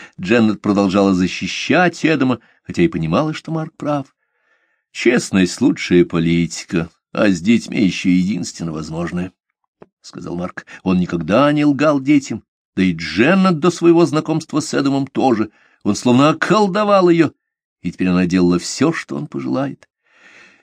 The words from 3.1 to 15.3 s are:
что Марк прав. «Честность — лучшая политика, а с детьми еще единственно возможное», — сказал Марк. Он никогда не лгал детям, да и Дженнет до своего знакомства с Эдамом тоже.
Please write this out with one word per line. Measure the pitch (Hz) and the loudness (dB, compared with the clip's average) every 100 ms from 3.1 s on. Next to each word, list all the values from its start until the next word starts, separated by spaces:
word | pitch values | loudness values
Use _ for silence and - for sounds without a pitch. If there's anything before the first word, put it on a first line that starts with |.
| 98 156 | -2 -2
что | 156 - | -6 -8
Марк | 160 156 - | -8 -8 -8
прав. | 147 143 131 _ _ _ _ _ _ _ _ | -6 -6 -8 _ _ _ _ _ _ _ _
«Честность — | - 127 127 - 95 90 - | -2 0 0 0 0 2 2
лучшая | 135 170 - 87 85 | 0 0 2 2 4
политика, | 85 82 85 82 - - 87 85 _ _ | 2 0 0 -2 -6 -6 -6 -6 _ _
а | - 104 | 0 0
с | 170 | 2
детьми | 202 277 - - | 2 0 0 -2
еще | 92 - 95 | -2 0 0
единственно | 90 92 147 - - 82 | 2 0 -4 -8 -10 -10
возможное», — | 78 80 80 85 87 90 _ _ _ _ _ - _ | -8 -10 -8 -6 -6 -8 _ _ _ _ _ -20 _
сказал | - - 85 87 | -20 -16 -12 -10
Марк. | 90 - - - | -10 -12 -20 -6
Он | 92 90 | -2 0
никогда | 87 87 78 113 147 | 0 -4 0 2 2
не | 147 147 | 2 0
лгал | 135 156 143 | 2 2 0
детям, | 131 147 - 110 _ _ _ | 2 0 0 -12 _ _ _
да | - | -2
и | 92 | 0
Дженнет | 82 82 85 135 190 190 156 | -2 -6 0 2 4 2 2
до | 139 | 0
своего | - 170 170 156 | 2 4 4 4
знакомства | 151 160 160 - 147 | 0 -2 -6 -4 -6
с | 143 | -4
Эдамом | 143 139 139 139 | -2 -2 -2 -4
тоже. | 110 131 | 0 0